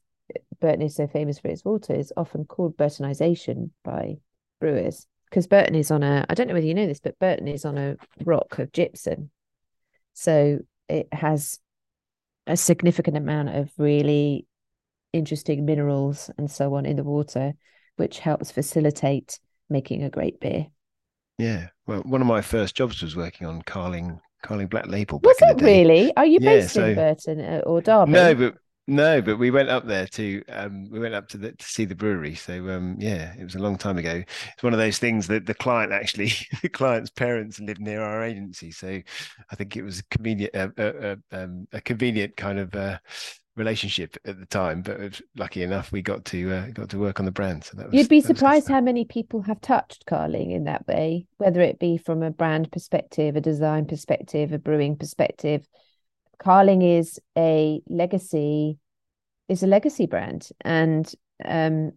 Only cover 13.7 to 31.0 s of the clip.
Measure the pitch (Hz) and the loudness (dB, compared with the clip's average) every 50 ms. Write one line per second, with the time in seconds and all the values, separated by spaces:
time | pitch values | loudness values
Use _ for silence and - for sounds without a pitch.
13.7 | - - 151 147 147 147 143 147 151 147 147 147 143 - - _ _ _ _ _ | -4 0 2 2 4 4 2 2 2 2 2 0 -2 -4 -6 _ _ _ _ _
14.7 | _ _ _ _ _ _ _ _ - 165 156 - 160 143 - - 151 143 147 151 | _ _ _ _ _ _ _ _ -4 -4 -2 -2 -6 -6 -4 -2 -2 0 0 0
15.7 | 156 147 147 143 143 139 139 139 143 - - - - - 147 147 - - 143 139 | 0 2 2 0 0 0 0 -2 -4 -6 -10 -12 -10 -8 -8 -6 -4 -2 -2 0
16.7 | 139 139 139 143 151 139 143 143 147 147 147 - - 131 135 143 147 - _ _ | 0 -2 -2 -2 -2 -2 -2 -2 -2 -2 -2 -2 -4 -4 -4 -4 -4 -8 _ _
17.7 | _ _ _ _ _ - 165 - - - - 160 151 - - - - - 147 - | _ _ _ _ _ -4 -4 -4 -4 -4 -2 -2 -2 -2 -4 -6 -6 -6 -6 -2
18.7 | - 165 151 147 147 - - 139 139 131 - - - - _ _ _ _ _ - | 0 0 2 2 0 0 0 0 0 -2 -4 -8 -14 -18 _ _ _ _ _ -6
19.7 | 147 135 135 - - - 143 135 - - 78 - - - - - - - 151 - | -4 -4 -4 -4 -6 -6 -6 -6 -6 -4 -4 -4 -4 -6 -6 -6 -4 -4 -6 -8
20.7 | _ _ _ _ _ _ _ _ _ _ _ _ _ - 113 113 110 87 85 87 | _ _ _ _ _ _ _ _ _ _ _ _ _ -4 -2 -2 -2 -4 -6 -10
21.7 | - _ _ - 107 98 - - 131 131 127 120 113 107 101 - 120 113 104 92 | -16 _ _ -8 -8 -6 -4 -2 0 0 2 2 2 2 0 0 0 0 0 -2
22.7 | - - 131 120 95 - 87 80 76 87 85 82 - - 90 80 80 82 80 - | -2 -2 -2 -2 -4 -6 -10 -8 -8 -8 -8 -8 -10 -10 -12 -10 -10 -10 -10 -10
23.7 | - 98 90 90 90 85 85 87 165 - - _ _ _ - - 110 101 98 92 | -8 -8 -6 -6 -6 -6 -6 -8 -10 -12 -16 _ _ _ -12 -8 -6 -6 -4 -4
24.7 | 107 110 - 98 104 101 104 - 147 143 330 466 508 - 622 679 605 262 294 220 | -4 -4 -4 -4 -4 -6 -4 -4 -4 4 6 6 8 8 8 6 6 8 8 8
25.7 | 202 185 175 160 165 165 220 302 - - 285 320 320 370 - - - - 90 - | 8 10 10 10 8 8 6 4 4 4 6 6 6 6 6 6 6 6 6 4
26.7 | - - - 110 107 196 160 156 156 - - - 156 156 127 165 165 156 - - | 0 0 2 2 2 2 2 2 0 0 -4 -8 -8 -6 -6 -6 -4 -4 -2 0
27.7 | 170 170 165 220 220 214 185 147 160 180 180 170 151 120 127 117 - - _ _ | 0 0 4 6 6 8 8 8 8 8 8 8 8 6 4 2 0 -4 _ _
28.7 | _ _ _ - 139 143 151 160 160 139 101 110 107 110 123 123 123 139 135 123 | _ _ _ 0 2 4 4 6 4 4 2 2 0 2 2 4 4 4 4 4
29.7 | 127 123 110 113 104 95 95 95 - - 107 101 98 98 - - - - 101 104 | 2 -2 -2 -2 -2 -2 -2 -4 -6 -6 -6 -4 -6 -6 -8 -10 -10 -10 -10 -8
30.7 | 101 98 98 104 110 107 | -10 -12 -14 -12 -10 -8